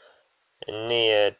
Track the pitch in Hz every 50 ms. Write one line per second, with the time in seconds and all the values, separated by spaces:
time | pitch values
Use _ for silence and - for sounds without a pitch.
0 | _ _ _ _ _ _ _ _ _ _ _ _ - - 101 107 113 117 120 117
1 | 113 110 110 104 104 101 98